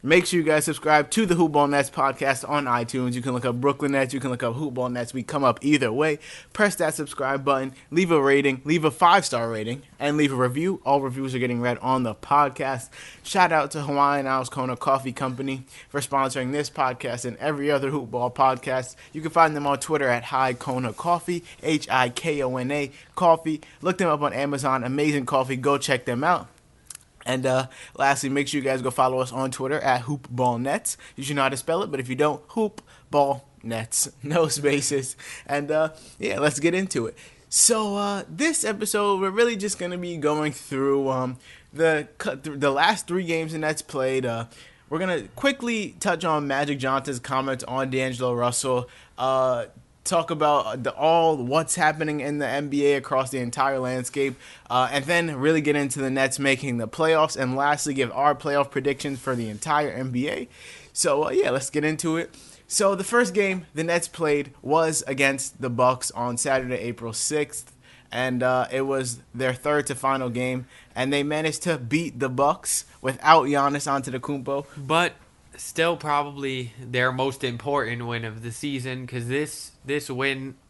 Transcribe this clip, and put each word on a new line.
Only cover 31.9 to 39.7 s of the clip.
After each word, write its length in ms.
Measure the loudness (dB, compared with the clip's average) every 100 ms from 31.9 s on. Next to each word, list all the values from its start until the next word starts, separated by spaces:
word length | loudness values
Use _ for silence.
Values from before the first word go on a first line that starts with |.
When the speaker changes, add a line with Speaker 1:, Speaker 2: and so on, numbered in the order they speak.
Speaker 1:
but 80 | -6
if 80 | -6
you 80 | 0
don't, 260 | 0 0 -6
Hoop 340 | -2 -2 -2 _ -20 _
Ball 360 | 2 2 0 -6 -16
Nets. 480 | -8 -6 -4 -4 -4 -6
<laughs> 60 |
No 240 | -2 0 2
spaces. 680 | 2 2 2 0 -2 -4 -12 -14 -16 -4
And, 240 | -4 0
uh, 200 | 0 0 -4 -20 -8
yeah, 220 | -6 0
let's 180 | 0 2
get 160 | 0
into 320 | 0 -2 -4 -4
it. 100 | -8 -20 -20 _
So, 460 | 2 4 2 0
uh, 300 | -2 -4 -4 -8
this 360 | -2 0 0
episode, 560 | -2 -4 -2 0 2 2
we're 100 | 0
really 240 | 2 2
just 240 | 2 -4